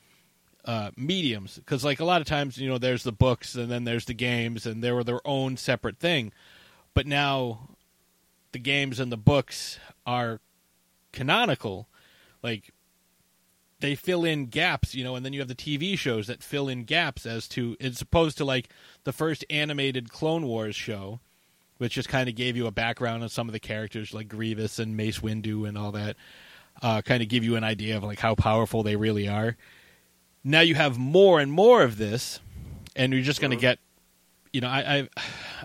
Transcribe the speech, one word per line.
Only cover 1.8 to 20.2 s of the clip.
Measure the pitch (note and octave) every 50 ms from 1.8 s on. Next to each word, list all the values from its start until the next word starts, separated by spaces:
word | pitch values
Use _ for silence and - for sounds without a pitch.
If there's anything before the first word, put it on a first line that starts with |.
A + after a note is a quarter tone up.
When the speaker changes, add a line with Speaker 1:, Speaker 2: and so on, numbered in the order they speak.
| A#2
Speaker 1:
like, | D3 C#3 B2+
a | E3
lot | E3+ F3+ E3+
of | D3
times, | - D#3 D3 C#3+ C#3 A#2
you | B2 C3+ C3
know, | C3
there's | B2 B2 B2+ B2+ A#2 -
the | B2+
books | A2 - C3+ B2+ A#2+ - - - -
and | B2 A#2+ A#2
then | B2 A#2+ A#2+
there's | A#2 A#2 A#2 -
the | - B2
games | G#2+ B2 B2 A#2+ A#2+ A#2 A#2 A#2 A2 -
and | A#2 A2 A2+
they're | A2+ A#2+ A#2+ B2 A#2
their | A#2 A#2+ B2 -
own | D3 C#3 C3+ C3+ C3 C3
separate | B2+ - - B2+ - - A2+ G2 -
thing. | - E3+ F3 C#3+ A2+ G#2 - _ - - - - - - - _ _ _ _
But | D3+ C3
now | D3 C#3+ C#3+ C#3+ C#3 C#3 C3+ C3 A#2+ A2+ A2+ B2+ - - _ _ _ _ _ _ _ _ _ _ _ _ _ _ _ -
the | C3
games | A#2 C#3 C#3 C#3+ C#3 C3+ B2 C3
and | C3 B2
the | A#2+
books | A2 G#2 - D3 C#3 B2 - - - - - - - - - - _ _
are | A#2+ B2 B2 A#2+ A#2 A2+ G#2+ _ _ _ _ _ _ _ _ _ _ _ _ _ _
canonical. | - - B2+ C#3 F3 A3 B3 G3+ C#3 - - A2 F#2+ F#2 A2 - _ _ _ _ _ _ _ _ _ _ -
Like, | A#2+ A2+ G#2 - - _ _ _ _ _ _ _ _ _ _ _ _ _ _ _ _ _ _ _ _ _ _
they | - C#3+ C#3+
fill | - - F3+ F3+ F3 E3+
in | E3 D#3 D3 C3+
gaps, | A#2+ A2+ D3 E3+ F3+ D#3 C3+ - - -
you | C3 B2+
know, | B2+ B2+
and | B2+ B2+
then | C3+ C#3
you | C#3
have | C3+
the | B2 B2
T | - - D3+ C#3+
V | C#3 D#3+ G3 G3
shows | - - C#3 A#2 A2 G#2
that | G#2 B2 - -
fill | - - C#3+ C#3
in | C3+ B2+ B2 A#2
gaps | G#2+ D3 E3 E3+ D3 - - -
as | - A#2 A2+ - -
to, | - C3 A#2+ A#2 A#2 -
as | C3+ C3 A#2+ -
opposed | B2 - - E3+ E3 D#3 -
to, | - D3+
like, | C#3 C3 B2+ A#2+ - - - - - - _ _
the | C#3 C3
first | - D#3 D#3+ D#3 - - -
animated | D3+ D3 D3+ D3+ D3 C#3+ C#3 C3+ B2+ C3 A#2+ A2+
Clone | - -